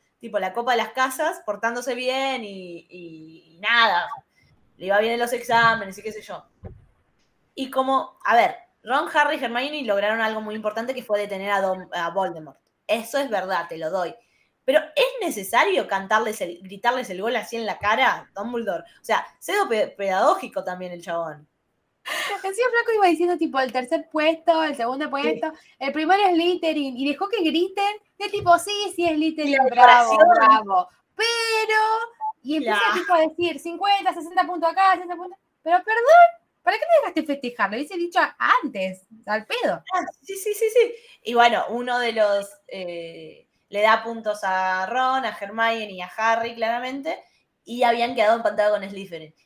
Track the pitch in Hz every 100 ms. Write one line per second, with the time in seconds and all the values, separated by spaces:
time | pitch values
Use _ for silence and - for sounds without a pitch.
0 | _ _ 233 196 185 214 233 233 220 -
1 | 262 262 311 359 - 202 226 240 277 247
2 | 254 262 269 254 214 196 180 170 165 180
3 | 170 160 156 160 _ 165 202 233 226 180
4 | 165 - - _ _ _ _ _ 185 202
5 | 226 233 240 240 240 233 226 220 196 190
6 | 214 214 202 170 - _ - - _ _
7 | _ _ _ _ _ - 262 262 262 269
8 | - - - 226 196 - - _ 202 269
9 | 339 311 294 311 254 233 277 302 240 202
10 | 202 226 220 220 214 214 214 208 240 262
11 | 220 208 202 190 202 202 190 185 180 175
12 | 170 180 185 165 151 - _ _ - 226
13 | 220 277 277 208 185 185 170 160 160 185
14 | 170 160 _ _ _ _ - 285 - -
15 | 523 523 349 214 190 226 339 349 202 190
16 | 190 220 226 214 175 175 190 196 240 254
17 | 240 185 214 247 185 233 214 175 202 226
18 | 254 160 - - 220 247 214 170 - _
19 | - 208 - _ - 392 277 220 196 -
20 | 196 185 254 381 226 196 185 180 185 175
21 | 175 170 165 147 151 _ _ _ _ _
22 | - - - 392 381 392 494 466 453 440
23 | 381 311 349 349 320 262 262 254 254 320
24 | 311 311 302 320 - 320 311 233 233 262
25 | 302 277 233 - 311 311 _ - 269 285
26 | 311 392 403 339 339 359 330 302 277 247
27 | 269 285 392 427 320 302 359 392 403 427
28 | _ - 403 403 381 339 349 415 403 -
29 | 339 311 320 311 294 277 262 247 247 240
30 | 233 226 330 - 220 220 392 370 359 _
31 | _ - 453 466 453 440 427 440 440 440
32 | 466 - 880 - 247 302 240 214 - 359
33 | 349 349 320 - 349 294 339 339 392 403
34 | 370 330 320 359 320 349 330 359 381 359
35 | 349 349 359 359 _ _ 311 349 359 453
36 | 480 679 698 679 _ _ - 427 640 659
37 | 381 330 294 277 247 240 202 214 294 370
38 | 349 359 302 - 240 480 320 202 185 185
39 | _ - - 214 214 494 320 170 - 370
40 | - - - 381 415 415 440 453 466 -
41 | - - - 240 240 214 - 233 247 247
42 | 240 226 208 202 196 - - 190 180 170
43 | 165 165 160 151 _ _ _ 202 214 226
44 | 226 226 214 208 196 185 185 185 190 240
45 | 254 262 240 - 202 220 226 226 214 185
46 | 180 - 220 226 233 233 220 233 254 277
47 | 285 - - _ _ _ - 240 240 233
48 | 240 247 214 233 220 208 208 208 196 196
49 | 185 165 156 _